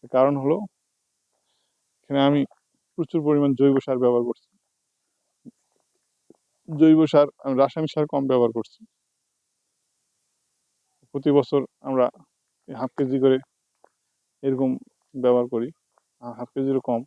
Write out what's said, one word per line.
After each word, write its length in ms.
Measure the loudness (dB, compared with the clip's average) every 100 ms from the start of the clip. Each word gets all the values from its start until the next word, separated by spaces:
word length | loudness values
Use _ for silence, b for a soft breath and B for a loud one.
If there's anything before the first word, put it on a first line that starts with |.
এর 60 | -2
কারণ 260 | 0 2 0
হলো 200 | -2 -4 -6 _ _ _ _ _ _ _ _ _ _ _ _
এখানে 260 | _ _ 0
আমি 180 | 2 2 -2 _ _ _ _ -10
প্রচুর 220 | -6 -4
পরিমাণ 260 | 0 2 2
জৈব 220 | 2 2 2
সার 140 | -2 0
ব্যবহার 260 | 2 0
করছি। 260 | -2 -8 _ _ _ _ _ _ _ _ _ _ -20 _ _ _ _ _ _ _ _ _ _ _ -14
জৈব 320 | 2 6 6 4
সার, 200 | 4 2 _
আমি 160 | -6 0
রাসায়নিক 320 | 0 0 -8
সার 160 | -4 -4
কম 160 | -4 0
ব্যবহার 260 | 0 0
করছি। 280 | -2 -10 _ -20 _ _ _ _ _ _ _ _ _ _ _ _ _ _ _ _ _ _ _ _ _ _
প্রতি 160 | -6 2
বছর 300 | 2 2 -4 -4 _
আমরা 260 | -8 -2 -2 _ _ _ _ _ -20
এই 60 |
হাফ 160 | -12 -12 -6
কেজি 220 | -4 0
করে 180 | 2 2 -4 _ _ _ _ _ _ _ _ _
এরকম 280 | -6 -2 -2 -4 -10 _ _
ব্যবহার 320 | -4 0 0 0
করি। 200 | -4 -6 -10 _ _ _ _
আ, 60 | -20
হাফ 160 | -16 -12
কেজিরও 320 | -6 -2 -2
কম। 200 | -2 -6